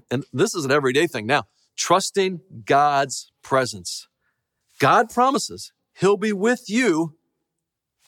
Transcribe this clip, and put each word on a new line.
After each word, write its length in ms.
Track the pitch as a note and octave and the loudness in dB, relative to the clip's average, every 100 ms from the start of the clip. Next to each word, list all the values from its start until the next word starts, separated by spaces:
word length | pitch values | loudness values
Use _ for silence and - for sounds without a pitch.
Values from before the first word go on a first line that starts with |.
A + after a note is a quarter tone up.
| - | -6
and 140 | B2+ - | -6 -4
this 220 | B2+ G#3+ | -2 -2
is 100 | F3+ | -2
an 60 | C3+ | 0
everyday 380 | D3 C3 C3+ E3 | 0 2 0 0
thing 180 | A#2+ G#2+ | -2 -2
now, 220 | C#3+ - _ _ - | -2 -4 _ _ -8
trusting 640 | - F3+ - G3 F#3+ F3 - A2+ | 0 0 0 -2 -2 -4 -14 -12
God's 680 | G#2+ C#3+ D3 C#3 C#3 - - _ | 0 2 4 2 -2 -6 -14 _
presence. 640 | - C3 B2 F#2+ F2 - - _ _ _ _ _ _ - | -2 0 0 -6 -12 -12 -16 _ _ _ _ _ _ -2
God 320 | C#3 G3 A#3 | 2 4 2
promises 600 | - B3+ B3+ - F2+ - _ _ | 2 2 0 -4 -12 -18 _ _
he'll 220 | - F#3+ G3+ | -2 2 2
be 160 | G#3+ | 0
with 380 | G3 A3 B3 - | 0 0 -2 -2
you 460 | A3+ C4 D#3+ E3 - _ _ _ _ _ _ _ _ | 0 2 2 -2 -6 _ _ _ _ _ _ _ _